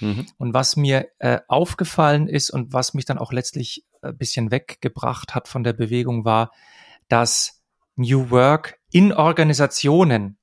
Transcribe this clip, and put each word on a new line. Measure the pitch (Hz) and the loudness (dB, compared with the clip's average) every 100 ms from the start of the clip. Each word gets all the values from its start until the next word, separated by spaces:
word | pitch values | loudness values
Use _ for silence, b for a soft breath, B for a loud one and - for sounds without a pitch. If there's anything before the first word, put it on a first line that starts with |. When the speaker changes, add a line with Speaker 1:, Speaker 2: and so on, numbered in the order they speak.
Speaker 1:
Mhm. | 107 107 - - | -6 -6 -8 -10
Speaker 2:
Und | 123 | -4
was | 127 135 | -2 0
mir, | 151 139 135 - - | 0 0 0 -2 -6
äh, | 127 120 - | -2 -2 0
aufgefallen | 135 180 - 175 - 151 147 156 | -2 -2 -4 -6 2 2 2 0
ist | 147 - | -2 -4
und | 135 123 | -6 -4
was | 131 - | -4 -4
mich | 135 | -6
dann | - 123 | -6 -6
auch | 113 | -4
letztlich | 127 - 139 120 - _ _ | -6 -6 -8 -10 -12 _ _
ein | 135 - | -14 -8
bisschen | 120 - 113 | -6 -4 -2
weggebracht | 127 - - 135 - 123 120 - 127 | -2 -6 -10 -10 -6 -6 -6 -8 -10
hat | - | -8
von | 131 | -6
der | 120 | -4
Bewegung, | 113 110 123 120 117 | -4 -4 -2 -2 -2
war, | 110 110 113 b b b b b - | 0 0 0 b b b b b 0
dass | 120 117 - - _ _ _ _ - | 0 2 -2 -4 _ _ _ _ -6
New | 123 135 123 | 0 0 2
Work | 127 131 156 - - _ | 4 4 2 -2 -20 _
in | 180 202 | 4 6
Organisationen, | 160 156 170 156 139 139 - 143 165 175 113 101 104 | 6 2 4 2 4 0 0 2 4 4 2 -2 -12